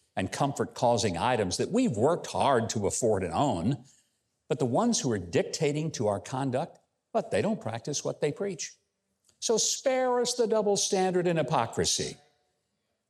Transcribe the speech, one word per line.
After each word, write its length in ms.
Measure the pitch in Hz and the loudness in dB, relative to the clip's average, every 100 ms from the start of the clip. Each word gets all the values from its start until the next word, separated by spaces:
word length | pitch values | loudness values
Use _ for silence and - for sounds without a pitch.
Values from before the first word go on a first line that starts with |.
| _ | _
and 160 | - 95 | -6 -4
comfort-causing 880 | - 143 139 113 - 123 117 104 85 | -2 -2 -2 -6 0 2 2 0 0
items 380 | 110 123 92 - | 0 2 0 -2
that 160 | 123 | -2
we've 240 | 214 254 104 | 0 0 2
worked 320 | 135 170 - | 2 0 -4
hard 400 | 92 120 127 110 | 0 2 2 2
to 160 | 117 95 | 0 -2
afford 380 | - 120 98 | 0 2 2
and 100 | 90 | 0
own, 440 | 85 143 92 92 143 - _ _ _ _ _ - | 0 0 2 0 -2 -6 _ _ _ _ _ -6
but 120 | 147 | -2
the 40 | |
ones 360 | 131 143 233 220 | 0 2 2 0
who 100 | 131 | 0
are 80 | 104 | -2
dictating 720 | 90 127 190 - 147 147 160 | 0 0 0 0 0 0 -4
to 140 | - 104 | -2 -2
our 140 | 101 | -2
conduct, 580 | - 131 135 123 170 - _ _ _ | -4 -4 -2 -2 -6 -10 _ _ _
but 180 | 226 - | -4 0
they 100 | 98 | 0
don't 180 | 165 220 | 0 -2
practice 440 | 113 117 - 143 | -6 -8 -6 -6
what 160 | 143 - | -4 -2
they 100 | 151 | -2
preach. 440 | - 202 175 - - _ _ _ _ _ - | -2 -6 -6 -12 -14 _ _ _ _ _ -8
So 180 | - 220 | 0 2
spare 600 | - - 277 254 254 247 | 2 0 0 2 2 2
us 140 | 240 | 0
the 120 | 240 226 | 0 2
double 300 | 220 208 196 | 2 2 2
standard 500 | - 196 185 180 175 | 2 2 2 2 2
and 120 | 165 | 2
hypocrisy. 760 | 156 147 113 - 82 - 78 - _ _ _ _ _ _ _ _ _ | 2 2 0 0 0 0 -4 -8 _ _ _ _ _ _ _ _ _